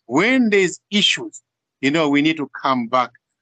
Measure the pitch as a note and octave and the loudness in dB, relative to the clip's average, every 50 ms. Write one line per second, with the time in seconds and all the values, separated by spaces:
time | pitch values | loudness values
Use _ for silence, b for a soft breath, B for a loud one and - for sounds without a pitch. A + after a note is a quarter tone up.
0 | B - A#2 C#3+ F#3 A#3 C4 C4 B3 A3 G3+ G3+ F#3+ F3+ F#3 - _ - G3+ G#3 | B -4 0 0 2 2 2 2 2 2 2 2 2 0 -2 -6 _ -4 -2 0
1 | F#3+ - - - - D#4 - - _ _ _ _ _ _ _ - - C3+ D3 E3 | 0 0 0 -2 -6 -12 -16 -20 _ _ _ _ _ _ _ -4 -2 0 0 2
2 | D#3+ D3 C#3+ C#3+ C#3+ D#3 D#3+ D#3+ C#3+ B2+ - - - C#3+ C3+ B2+ A#2+ A2+ B2 B2+ | 2 2 2 2 2 2 0 -2 -6 -10 -10 -6 -2 -2 0 -2 -2 -2 0 -2
3 | B2 A#2 _ _ _ _ _ _ | -2 -2 _ _ _ _ _ _